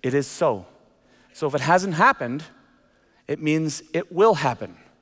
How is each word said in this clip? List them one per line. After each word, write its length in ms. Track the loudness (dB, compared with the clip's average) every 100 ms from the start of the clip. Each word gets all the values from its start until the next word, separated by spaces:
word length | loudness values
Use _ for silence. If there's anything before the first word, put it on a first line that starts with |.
it 100 | 0
is 140 | -2 -2
so. 380 | -2 -2 -2 -8 _ _ _ _ _ _
So 160 | -6 -4
if 80 | -2
it 60 |
hasn't 320 | 2 2 2
happened, 500 | 2 2 2 -4 -8 -10 _ _ _ _ _ _ _ -8
it 160 | -4
means 400 | 0 0 -2 -6 -6
it 180 | -6 -4
will 220 | 2 4
happen. 440 | 4 0 -4 -10 -16 _ _